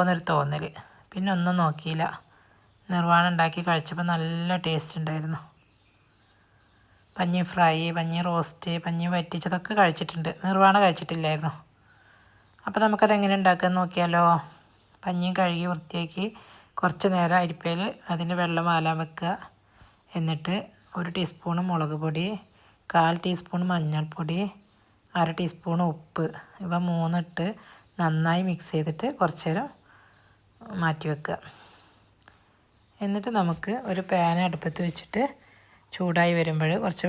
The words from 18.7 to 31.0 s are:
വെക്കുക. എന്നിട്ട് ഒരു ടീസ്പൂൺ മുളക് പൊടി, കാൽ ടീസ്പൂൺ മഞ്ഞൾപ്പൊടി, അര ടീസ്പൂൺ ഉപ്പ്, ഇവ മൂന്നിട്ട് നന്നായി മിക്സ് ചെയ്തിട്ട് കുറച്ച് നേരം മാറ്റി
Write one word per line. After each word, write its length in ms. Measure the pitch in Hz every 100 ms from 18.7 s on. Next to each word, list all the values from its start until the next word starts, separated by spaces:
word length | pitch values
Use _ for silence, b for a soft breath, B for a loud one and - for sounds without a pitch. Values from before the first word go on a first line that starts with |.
| 165 160 160
വെക്കുക. 280 | 160 - 170 202 - _ b b b b _ 175
എന്നിട്ട് 360 | 160 156 170 202 - - _ 175
ഒരു 120 | 175 185
ടീസ്പൂൺ 400 | 160 - 175 170 185
മുളക് 280 | 170 151 151
പൊടി, 240 | 160 156 185 202 - b b b -
കാൽ 220 | 170 165 170 185
ടീസ്പൂൺ 360 | 175 - 175 180
മഞ്ഞൾപ്പൊടി, 680 | 175 156 151 156 - 160 175 202 - b b b b _ 175
അര 120 | 165 170
ടീസ്പൂൺ 400 | 170 - 170 170 170
ഉപ്പ്, 340 | 151 - - 156 - B B 185
ഇവ 120 | 175 175
മൂന്നിട്ട് 600 | 170 165 175 165 - 185 214 B B B -
നന്നായി 420 | 165 160 165 175 185
മിക്സ് 240 | 170 -
ചെയ്തിട്ട് 340 | 160 156 156 254 277
കുറച്ച് 260 | 170 - 165
നേരം 180 | 185 285 - b b b b b b b _ 226 190
മാറ്റി 260 | 165 156